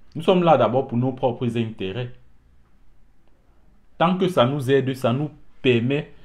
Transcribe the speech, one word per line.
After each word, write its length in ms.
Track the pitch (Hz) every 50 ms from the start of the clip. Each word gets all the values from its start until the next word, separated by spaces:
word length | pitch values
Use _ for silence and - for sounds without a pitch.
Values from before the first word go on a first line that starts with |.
| - - -
Nous 60 | -
sommes 220 | - 202 190 180 170
là 140 | 165 151 123
d'abord 300 | 117 107 120 131 - -
pour 100 | 117 120
nos 140 | 127 131
propres 460 | 131 - 135 123 120 - 127 117 110 120
intérêts. 540 | 113 110 107 - 98 95 98 120 127 120 - - - - - - _ _ - - - _ - - - - - - - _ - - - - - _ _ _ _ - - - - - - - - -
Tant 200 | 160 180 185 185
que 100 | 190 180
ça 180 | - 139 120
nous 240 | 127 143 147 123 123
aide, 220 | 139 135 131 135 135
ça 200 | - - 120 127
nous 160 | 139 151 143 - - - - - -
permet 500 | - 127 120 117 117 127 139 151 160 - - - -